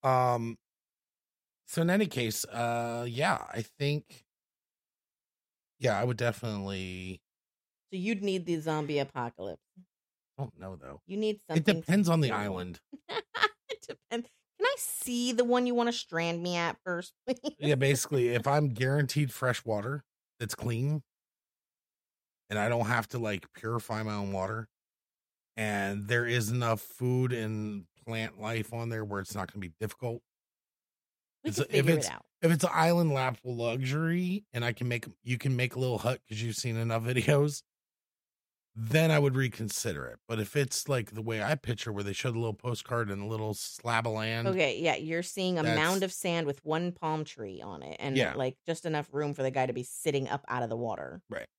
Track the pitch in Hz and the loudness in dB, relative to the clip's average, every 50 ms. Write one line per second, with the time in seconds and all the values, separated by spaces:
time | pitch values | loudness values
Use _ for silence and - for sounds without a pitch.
0 | - 135 131 127 127 123 120 120 117 117 117 - _ _ _ _ _ _ _ _ | 4 4 4 6 6 4 4 2 0 -4 -8 -10 _ _ _ _ _ _ _ _
1 | _ _ _ _ _ _ _ _ _ _ _ _ _ - - - 165 170 180 202 | _ _ _ _ _ _ _ _ _ _ _ _ _ -8 -2 0 2 4 4 4
2 | 214 170 - 131 120 110 107 - - - - 117 120 117 117 120 117 117 117 117 | 2 2 0 0 0 0 0 -2 -6 -6 -4 -2 0 0 0 0 -2 -2 -4 -4
3 | 120 120 117 120 147 180 - - - - - 113 113 - _ _ 143 143 147 151 | -6 -6 -2 0 0 0 0 0 -2 -6 -6 -8 -8 -8 _ _ -2 0 0 -2
4 | - _ - - _ _ _ _ _ _ _ _ _ _ _ _ _ _ _ _ | -4 _ -20 -20 _ _ _ _ _ _ _ _ _ _ _ _ _ _ _ _
5 | _ _ _ _ _ _ _ _ _ _ _ _ _ _ _ _ 127 123 107 98 | _ _ _ _ _ _ _ _ _ _ _ _ _ _ _ _ 2 2 4 4
6 | 117 123 120 110 120 117 110 - - 117 107 104 98 98 98 95 95 92 90 92 | 2 0 0 2 0 0 0 0 -4 -4 -4 -4 -4 -4 -4 -4 -6 -6 -8 -8
7 | 90 92 92 90 _ _ _ _ _ _ _ _ _ _ _ _ _ _ - 190 | -8 -10 -10 -12 _ _ _ _ _ _ _ _ _ _ _ _ _ _ -8 -4
8 | 180 208 233 196 196 202 190 190 170 165 170 160 151 160 156 151 151 143 151 143 | -2 -2 -2 -2 0 0 -2 -2 0 0 -2 -2 0 0 0 0 0 0 0 0
9 | 139 139 - 131 120 120 - - 90 98 85 - _ _ _ 185 185 _ _ _ | 0 -2 -4 -6 -6 -6 -6 -8 -10 -8 -10 -10 _ _ _ -20 -20 _ _ _
10 | _ _ _ _ _ _ _ - 139 127 - - 92 95 95 82 67 65 - - | _ _ _ _ _ _ _ -8 -8 -8 -8 -12 -12 -12 -12 -12 -14 -14 -16 -16
11 | _ - 190 202 220 214 214 208 _ _ - 170 151 - 202 165 160 - 170 202 | _ -10 -6 -4 -2 -2 -2 -4 _ _ 0 2 4 4 2 2 2 2 4 4
12 | 208 170 165 165 151 127 98 202 208 208 - 90 90 90 87 - _ _ - - | 6 6 4 4 4 2 2 0 -2 -2 -4 -4 -6 -8 -10 -12 _ _ -20 -20
13 | _ - - 453 - _ _ - - 415 - _ _ _ 440 - - - - _ | _ -6 -6 -6 -6 _ _ 0 0 0 0 _ _ _ -12 -12 -10 -12 -12 _
14 | _ _ - 233 240 - _ _ _ _ _ _ 392 494 554 494 - - - - | _ _ -4 -4 -4 -6 _ _ _ _ _ _ 2 2 2 2 -4 -6 -6 -6
15 | - - 247 240 240 247 247 226 247 240 240 247 247 247 240 240 233 233 233 233 | -4 -2 0 0 0 2 4 4 4 6 6 4 4 4 4 4 2 2 0 -2
16 | - _ - 165 165 170 170 170 170 175 175 175 170 170 170 - _ 185 175 175 | -6 _ -2 0 0 0 0 0 -2 0 0 2 0 0 -2 -4 _ -4 -4 -4
17 | 180 - _ _ _ - 254 247 - 294 - _ 147 147 147 131 135 135 143 127 | -4 -8 _ _ _ -4 -4 -2 -2 -8 -6 _ 2 2 4 4 6 4 4 2
18 | - - 151 135 123 120 120 120 117 139 139 151 151 143 120 104 131 131 139 147 | 2 0 2 2 4 4 2 2 2 4 4 4 4 2 2 0 0 2 4 2
19 | 143 127 - 147 151 131 - - - 127 120 - - 117 110 104 101 123 139 147 | 2 2 2 0 0 0 -2 -2 0 0 0 0 -2 -2 -2 -2 -2 -4 -6 -6
20 | - _ _ _ _ _ _ _ 117 110 - - - 123 117 113 127 143 151 151 | -10 _ _ _ _ _ _ _ -6 -6 -6 -4 -2 -2 0 0 0 0 0 -2
21 | - _ _ _ _ _ _ _ _ _ _ _ _ _ _ _ _ _ _ _ | -4 _ _ _ _ _ _ _ _ _ _ _ _ _ _ _ _ _ _ _
22 | _ _ _ _ _ _ _ _ _ _ 104 104 104 113 120 117 117 104 123 120 | _ _ _ _ _ _ _ _ _ _ -2 0 2 2 2 2 2 2 2 2
23 | 110 - - 120 117 107 104 95 - - _ - - 110 117 120 - - 117 107 | 0 0 -4 -4 -2 -2 -2 -4 -4 -10 _ -8 -6 -4 -2 -2 -2 -2 -4 -2
24 | 110 107 107 104 101 98 98 95 92 98 107 110 113 - _ _ _ _ _ _ | -2 -2 -2 -2 -2 -2 -2 -2 -2 -2 -2 -4 -6 -10 _ _ _ _ _ _
25 | _ _ _ _ _ _ _ _ _ _ _ - 110 107 104 101 98 98 101 101 | _ _ _ _ _ _ _ _ _ _ _ -4 -2 0 0 0 0 0 -2 -4
26 | 101 101 120 120 120 120 120 123 113 104 120 123 120 117 113 107 - - - - | -2 0 0 0 2 2 0 0 0 0 0 0 2 2 0 0 -2 -12 -10 -4
27 | 127 123 123 127 127 127 123 117 110 107 110 107 107 107 104 101 90 _ _ _ | -2 0 2 2 2 0 0 -2 -2 -2 -2 -4 -4 -4 -6 -8 -10 _ _ _
28 | - - 113 113 110 - - 95 107 110 117 113 107 - - 117 117 117 113 110 | -10 -6 -4 -4 -4 -4 -6 -8 -6 -4 -2 -4 -4 -4 -6 -6 -4 -4 -4 -4
29 | 107 104 101 98 95 - - 101 95 - - 107 95 87 80 _ 110 107 - _ | -4 -4 -4 -4 -4 -4 -6 -6 -6 -6 -6 -10 -10 -10 -8 _ -6 -6 -6 _
30 | - 120 117 117 _ _ _ _ _ _ _ _ _ _ _ _ _ _ _ _ | -6 -6 -6 -6 _ _ _ _ _ _ _ _ _ _ _ _ _ _ _ _
31 | _ _ _ _ _ _ _ _ _ 110 104 117 143 - - 165 135 151 165 151 | _ _ _ _ _ _ _ _ _ -4 0 0 0 4 4 4 6 6 4 4
32 | 131 87 65 - - _ _ _ - 165 170 147 - 175 - 160 160 165 175 170 | 2 -2 -6 -8 -14 _ _ _ 4 4 4 6 4 2 4 4 4 4 6 4
33 | 170 160 143 135 131 131 123 - _ 127 123 117 117 117 113 131 135 127 135 151 | 4 4 4 2 0 0 -2 -4 _ -6 -4 -2 0 0 0 0 0 0 0 0
34 | 160 165 170 175 180 180 185 208 208 _ - 120 120 120 120 - 127 123 120 120 | 2 2 2 2 2 0 -2 -2 -4 _ -4 -2 0 0 0 0 -2 -2 0 -2
35 | - - - _ _ 120 127 117 - 135 131 120 123 123 - 127 131 127 123 104 | -4 -8 -16 _ _ -4 -4 0 2 2 2 2 2 0 0 0 0 0 0 2
36 | - 120 107 - _ _ 110 107 113 117 107 - - 123 113 113 117 117 113 113 | 0 0 0 -2 _ _ -6 -4 -4 -4 -4 -2 -2 -2 -2 0 0 0 0 0
37 | 113 117 127 127 - - 151 143 143 151 147 - - _ _ _ _ _ _ _ | 0 2 2 2 4 6 6 6 6 4 0 -4 -12 _ _ _ _ _ _ _
38 | _ _ _ _ _ _ _ _ _ _ _ _ _ _ _ 113 113 110 120 160 | _ _ _ _ _ _ _ _ _ _ _ _ _ _ _ -8 -6 2 4 6
39 | 160 160 156 151 143 139 127 131 135 123 107 - 113 104 - - - 113 87 71 | 6 8 6 6 6 4 4 2 0 0 -2 -4 -6 -4 -4 -2 -2 -2 -2 -2
40 | 65 62 57 - _ _ 117 110 107 98 - 147 143 127 - - - - 139 127 | -4 -8 -10 -14 _ _ -2 -2 -2 0 2 0 0 2 0 -4 -2 0 0 0
41 | 110 101 107 107 110 113 113 110 104 110 156 147 - - 123 107 - 117 107 101 | -2 -4 -8 -8 -4 -2 -2 0 2 0 0 0 0 -4 -4 -4 -4 -6 -4 -4
42 | 104 101 98 - - 131 117 113 117 113 107 - - 123 120 - - - 123 117 | -4 -4 -4 -2 -2 -2 -2 0 -2 -2 -4 -4 -4 -6 -6 -4 -4 -2 -2 0
43 | 117 104 98 98 101 107 113 110 107 107 104 - - - - - - 117 117 113 | 0 0 -2 -4 -4 -4 -4 -4 -2 -4 -4 -4 -8 -10 -12 -8 -2 0 0 2
44 | 113 120 110 110 110 110 113 117 117 196 190 185 165 139 110 92 160 165 139 - | 2 2 0 0 -2 -2 -2 0 0 0 2 4 2 2 2 2 2 2 2 0
45 | 127 160 165 165 175 - - - 185 185 180 170 156 156 156 156 156 170 185 190 | -2 -4 -2 -4 -4 -4 -4 -2 0 0 2 2 2 2 2 4 4 2 2 2
46 | 190 185 - - - 190 170 170 165 143 139 139 _ 151 156 160 175 180 175 - | 0 -2 -4 -4 -2 0 0 0 0 0 -2 -4 _ -2 0 0 0 -2 -4 -4
47 | - 160 156 156 156 - - - 110 98 95 78 - 92 95 73 67 69 78 - | -2 -2 -2 -2 -2 -6 -8 -10 -10 -8 -8 -10 -12 -12 -12 -12 -12 -12 -12 -8
48 | - 139 135 135 120 87 67 127 131 131 131 _ _ - 165 160 - 170 156 151 | -4 0 2 2 2 2 2 -2 -2 -2 -4 _ _ -6 -6 -6 -4 -4 -2 -2
49 | 143 - - 143 151 147 143 139 131 131 131 139 127 131 123 120 127 - - - | -4 -4 -4 -2 -2 -2 -2 -2 -2 -2 0 0 0 0 -2 -4 -6 -8 -10 -4
50 | - 165 139 139 135 - 107 139 - - 120 123 123 113 113 117 120 113 104 - | -2 0 0 0 0 0 -4 -4 -4 -4 -4 -2 -2 -2 -2 -4 -2 -4 -4 -6
51 | - 65 73 90 _ _ - - 57 - _ | -6 -10 -10 -14 _ _ -10 -10 -10 -10 _